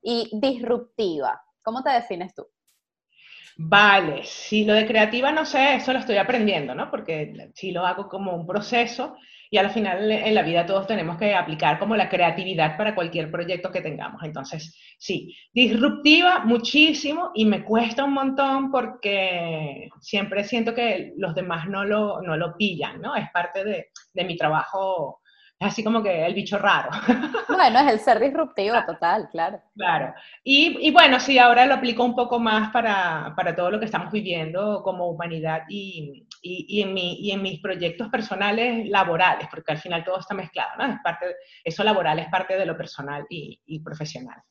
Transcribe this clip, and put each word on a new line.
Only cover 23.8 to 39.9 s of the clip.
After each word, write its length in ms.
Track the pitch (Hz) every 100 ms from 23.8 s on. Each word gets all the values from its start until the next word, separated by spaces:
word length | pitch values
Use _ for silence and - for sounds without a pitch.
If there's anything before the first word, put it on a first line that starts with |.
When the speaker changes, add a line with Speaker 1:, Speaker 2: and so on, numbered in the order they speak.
| - - _
Speaker 2:
de 100 | 185 180
mi 100 | 165
trabajo, 840 | 160 156 - 190 190 185 143 - _ _ _ _
es 100 | 196
así 120 | 208 214
como 180 | 226
que 220 | 214 175 165
el 80 |
bicho 240 | 196 185 208
raro. 320 | 202 165 135
<laughs> 400 | 151 - 240 302 440 - 370
Speaker 1:
Bueno, 240 | 294 226
es 80 | 285
el 120 | 214
ser 180 | 220 220
disruptivo, 520 | 254 285 320 - 196
Speaker 2:
Claro. 120 | 233 202
Speaker 1:
total, 360 | 165 170 190 160
claro. 300 | - 165 202 _ 208
Speaker 2:
Claro. 380 | 185 160 135 - - -
Y, 420 | - 277 330 - 302
y 60 |
bueno, 300 | 294 311 254
sí, 180 | 254 262
ahora 260 | 240 240 262
lo 100 | 269
aplico 280 | 247 226
un 100 | 247
poco 240 | 233 247 240
más 320 | 233 214 214
para, 600 | 240 226 202 180 160 147
para 220 | 156 180 165
todo 160 | 180
lo 80 | 208
que 60 | 214
estamos 260 | 170 175
viviendo 720 | 214 185 170 160 170 208 208
como 240 | 190 180 175
humanidad 540 | 156 170 165 156 160 160
y, 580 | 202 196 175 147 139 _ -
y, 240 | 175 185 -
y 140 | 208
en 120 | 196
mi, 200 | 190 180 175
y 100 | 202
en 100 | 196
mis 200 | 190 165
proyectos 480 | 196 180 175 170 226
personales 800 | 233 214 196 202 220 240 233 208
laborales, 580 | 202 180 165 185 - 160
porque 220 | 165 -
al 60 | 156
final 260 | 180